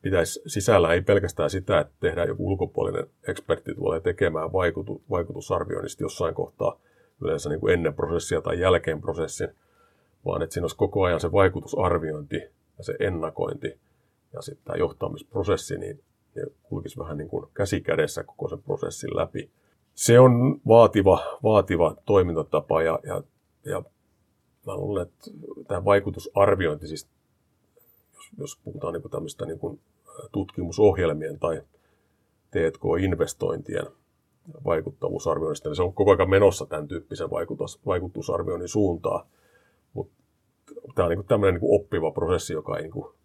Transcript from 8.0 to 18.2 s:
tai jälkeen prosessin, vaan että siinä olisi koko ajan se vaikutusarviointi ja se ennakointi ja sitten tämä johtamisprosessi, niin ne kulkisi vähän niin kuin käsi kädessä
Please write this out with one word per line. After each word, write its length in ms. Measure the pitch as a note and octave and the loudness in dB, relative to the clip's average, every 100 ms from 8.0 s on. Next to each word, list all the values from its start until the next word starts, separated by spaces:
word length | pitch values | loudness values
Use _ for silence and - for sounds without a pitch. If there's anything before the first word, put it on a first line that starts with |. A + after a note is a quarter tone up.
| D2+ E2+ - E2 | -2 -2 -2 -4
tai 180 | E2 E2+ | -2 0
jälkeen 420 | F#2 F2+ E2 D#2 | 4 2 2 -6
prosessin, 480 | D#2 D#2+ D#2 - - _ _ _ _ _ _ _ - | -6 -6 -6 -6 -8 _ _ _ _ _ _ _ -6
vaan 160 | F2 | -4
että 120 | E2 | -4
siinä 100 | - | -4
olisi 140 | E2+ - | -6 -2
koko 260 | F#2+ G2+ | -2 2
ajan 160 | F#2 E2+ | 2 2
se 120 | E2+ | 0
vaikutusarviointi 1040 | G2 F#2+ F2+ - - F#2 F2 D#2 D2+ D2 - - _ _ _ | 4 4 2 -6 -2 0 0 -2 -8 -8 -10 -10 _ _ _
ja 60 | |
se 100 | - - | -12 -4
ennakointi 800 | G2+ F2 D#2+ - - - - - _ _ _ _ _ | -4 -4 -6 -6 -6 -6 -10 -12 _ _ _ _ _
ja 80 | - | -16
sitten 240 | - - - | -16 -18 -10
tämä 120 | E2 | -4
johtamisprosessi, 1000 | E2+ - F#2+ E2 - G#2+ F#2 F#2+ - - | -4 -4 -10 -10 -10 -6 -2 -2 -4 -10
niin 220 | G2 C#3+ _ _ _ - | -10 -14 _ _ _ -12
ne 80 | - _ | -12 _
kulkisi 360 | _ F#2 F#2 - | _ -10 -10 -12
vähän 180 | D#2 D2 | -10 -10
niin 120 | - | -8
kuin 160 | - - | -10 -10
käsi 280 | - G2 G2+ | -6 -2 -2
kädessä 420 | - D#2+ D#2 - | -2 0 0 -2